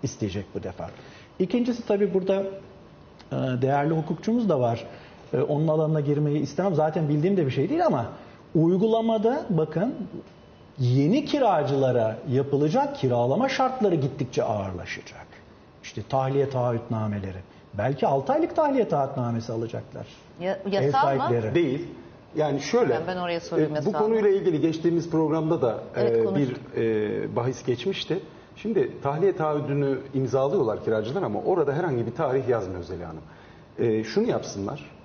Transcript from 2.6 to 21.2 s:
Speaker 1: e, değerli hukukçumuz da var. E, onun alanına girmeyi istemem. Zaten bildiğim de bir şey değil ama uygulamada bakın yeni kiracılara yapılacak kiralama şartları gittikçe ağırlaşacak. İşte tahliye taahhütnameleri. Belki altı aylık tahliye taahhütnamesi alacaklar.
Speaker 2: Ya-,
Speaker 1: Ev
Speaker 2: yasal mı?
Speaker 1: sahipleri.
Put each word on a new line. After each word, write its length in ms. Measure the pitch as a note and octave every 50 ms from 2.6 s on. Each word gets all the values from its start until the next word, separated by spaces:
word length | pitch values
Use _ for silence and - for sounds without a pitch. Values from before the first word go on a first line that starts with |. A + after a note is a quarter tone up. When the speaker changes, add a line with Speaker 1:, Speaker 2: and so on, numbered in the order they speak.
| - - - - - - - - - - - - - -
Speaker 1:
e, 40 | - C3+ C3 C3 B2+ A#2+
değerli 320 | B2+ C3 C#3 C#3+ C#3+ D3+ E3
hukukçumuz 560 | D#3+ D3+ D#3 F3 D#3 - - A3+ B3 A#3 G3
da 100 | D#3+ C3+
var. 260 | B2+ A#2 A2+ A2 - - - - - - - - - - -
E, 40 | B2+
onun 260 | - - D3 C#3+ D#3
alanına 320 | D#3+ D#3 D#3 D#3+ D#3 D#3+ D#3
girmeyi 380 | C#3+ C#3+ D3 D3 D3+ D3 C#3+ D3+
istemem. 340 | C#3+ - - - F3+ G3+ F3+
Zaten 340 | C#3+ D3+ D#3+ D3+ F3+ D#3 C#3+
bildiğim 280 | D3 D3+ D3 F#3+ G3+
de 80 | F#3+ D#3+
bir 60 | C3
şey 180 | B2 C#3+ C3+ F#3+
değil 160 | C#4+ E4+ F4+
ama 200 | D#4 G3 C3 A2+ G#2+ - - - - - - - - -
uygulamada 920 | E3 D#3+ E3 F#3 F#3+ G3 A3+ A3 A3+ A3+ A3+ A3+ A3 G3+ A3+ B3+ D4+ - -
bakın 460 | G3 D#3+ D#3 D3+ - E3 F#3+ B3+ D4+ - G3+ - - A2+ - - - - - - - - - - - -
yeni 460 | C3 B2 B2+ C3+ C#3 D3+ G#3 D4+ D4+
kiracılara 920 | D4 - D4 C4 A3 F#3 D#3 C#3 B2+ C#3 C#3 C3+ B2+ B2 B2 A2+ A2 A2 - - -
yapılacak 680 | A#2+ C3 C#3 C3+ - C3+ D3 D#3 D#3+ C4 C#4+ - C#4+
kiralama 540 | - - B2+ B2 A#2+ A#2+ B2 C3+ F#3+ B3+ C4+
şartları 460 | C4 - C4 B3+ B3+ - A3 G3+ E3+
gittikçe 480 | D#3 C3 C#3 - - C3+ - - D3 A#2+
ağırlaşacak. 840 | A#2+ A2 G#2 G2 F#2+ F#2 F2 F2 - - G2 - - - - - - - - - - - - - - - - -
İşte 180 | - - A2+ G#2 -
tahliye 400 | - C3+ C3 C3+ C#3 C#3 C#3 C3
taahhütnameleri. 880 | C3 B2+ A#2+ B2 A#2+ A#2 A2+ - B2 A2 A2 G#2+ G2+ G2+ F#2+ F#2+ F#2 F#2 F#2 - - - - - -
Belki 300 | G2 G#2 B2+ C#3+ C#3+ -
altı 260 | G3 C#3 C#3 C#3 - C4
aylık 220 | D#4 D#4+ E4+ -
tahliye 320 | - D#4 C#4+ C4+ C4+ G#3+
taahhütnamesi 640 | - E3 C#3+ C3+ C3+ C3 C3+ B2 A#2+ A#2 A2+ A2 - A#2+
alacaklar. 540 | A2+ A#2 A2+ - - A#2 - - A2+ A2 - - - - - - -
Speaker 2:
Ya-, 180 | E3+ F#3 F#3+ - -
Speaker 1:
Ev 40 | G3
Speaker 2:
yasal 420 | F#3+ G3 - C#3 - C4+ C#4 C#3 C#3
mı? 60 |
Speaker 1:
sahipleri. 360 | C3